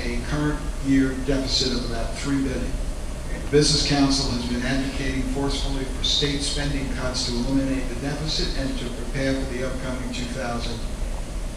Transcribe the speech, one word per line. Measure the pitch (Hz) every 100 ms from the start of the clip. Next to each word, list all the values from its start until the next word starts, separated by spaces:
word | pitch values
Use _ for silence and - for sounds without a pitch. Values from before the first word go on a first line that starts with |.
a | 120 120 120
current | 147 147 147 - - 135
year | 135 131 - -
deficit | - - - 123 120
of | 117
about | 113 - -
three | 143 139
billion. | 135 120 120 - - - - - - - -
The | 147
Business | 147 - -
Council | 143 135 135 110
has | 120 120
been | 120
advocating | 139 135 135 139 135 135 131
forcefully | 131 139 139 - 139
for | 135 -
state | - - 143 143
spending | - 147 147 135 127 120
cuts | 127 120 120
to |
eliminate | 120 127 135 135 131 127
the | -
deficit | 143 151 151 - 170 131
and | 135 131
to | 127
prepare | - - 139 135
for | 135 135
the | 123 135
upcoming | - - 131 120
two | 123 120
thousand | 131 123 120 - 120 - - - - - - -